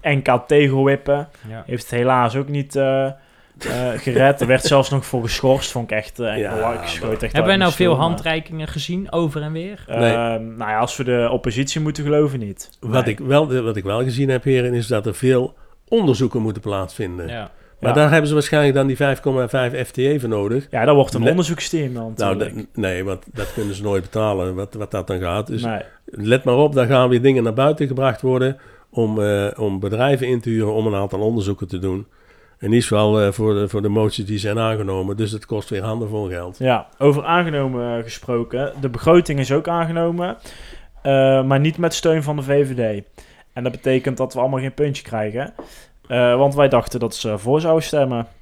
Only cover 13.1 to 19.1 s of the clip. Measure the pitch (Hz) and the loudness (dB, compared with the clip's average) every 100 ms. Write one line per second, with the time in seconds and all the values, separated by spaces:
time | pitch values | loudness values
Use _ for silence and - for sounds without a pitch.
13.1 | 104 139 143 156 127 113 104 95 107 131 | -2 2 2 4 0 0 -2 -2 0 0
14.1 | 123 135 131 139 131 123 120 110 113 110 | 0 0 0 2 2 2 -2 0 -2 -2
15.1 | 95 127 131 127 - - - _ 226 180 | 0 2 4 2 -8 -20 -20 _ 2 4
16.1 | 117 123 127 110 101 104 98 92 - 101 | 2 2 0 -2 -4 -4 -4 -6 -6 -8
17.1 | 90 82 85 101 - - - 120 123 151 | -6 -8 -10 -12 -16 -20 -4 2 4 6
18.1 | 160 147 151 143 151 143 135 135 131 143 | 4 4 0 2 4 4 4 2 2 0